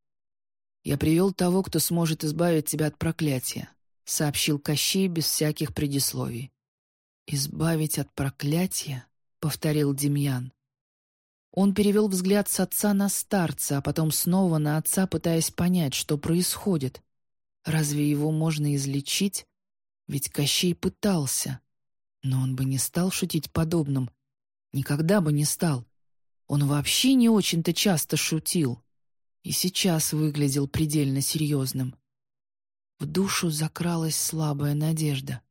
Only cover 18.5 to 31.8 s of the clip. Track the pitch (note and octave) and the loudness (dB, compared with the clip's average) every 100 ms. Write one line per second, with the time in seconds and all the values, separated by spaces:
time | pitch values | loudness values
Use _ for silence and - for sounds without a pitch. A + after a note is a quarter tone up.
18.5 | D3+ D3 C#3+ C#3 C#3 - - G3 - - | 0 0 0 -2 -4 -2 -2 -2 -2 -12
19.5 | _ _ _ _ _ - D3 - - C#3+ | _ _ _ _ _ -8 -6 -4 -2 0
20.5 | - F3+ E3+ F#3 - G#3 F3+ C3+ - - | 2 0 0 -2 0 0 2 0 -4 -4
21.5 | B2+ _ _ _ _ _ _ C3+ C3 C3 | -8 _ _ _ _ _ _ -2 0 0
22.5 | C3 C3+ C3+ - E3+ F#3 - F3 D#3+ - | -2 -2 -2 -2 -2 -2 -2 -2 -2 -4
23.5 | - D#3+ E3+ C#3+ C3+ B2 - _ _ _ | -2 0 0 0 -2 -4 -8 _ _ _
24.5 | _ _ C#3 C3 D3 D#3+ G#3 D#3 D3 D3+ | _ _ -4 -2 0 2 2 2 2 0
25.5 | - E3+ B2+ - _ _ _ _ _ - | 0 0 0 -4 _ _ _ _ _ -4
26.5 | D3 C#3 D3 C3+ - B3+ C4 A#3 G#3+ - | 0 2 0 0 2 4 6 6 6 4
27.5 | E3 E3 E3 G#3 D#3+ - D3+ - D#3+ - | 0 0 2 2 2 0 -2 0 -2 0
28.5 | F3 C3+ A#2+ _ _ _ _ _ _ - | 0 0 -2 _ _ _ _ _ _ -6
29.5 | D3 F#3 - G3 D#3+ - D3+ D#3 D3 C#3+ | -2 -2 0 2 2 0 0 0 2 0
30.5 | C#3 C#3+ - D#3 D3+ C#3 C3+ - D#3+ D3+ | 0 -2 0 0 2 0 0 -2 -2 0
31.5 | D3 C3 C3+ | 0 -2 -4